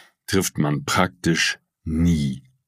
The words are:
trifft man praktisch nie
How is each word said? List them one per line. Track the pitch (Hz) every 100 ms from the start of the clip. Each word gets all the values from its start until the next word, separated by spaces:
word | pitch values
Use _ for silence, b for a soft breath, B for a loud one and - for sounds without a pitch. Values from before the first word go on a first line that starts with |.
| B _ -
trifft | 95 85 -
man | 76 71
praktisch | 71 - 90 - - 82 - - _ _
nie | 80 78 85 80 69 64 - _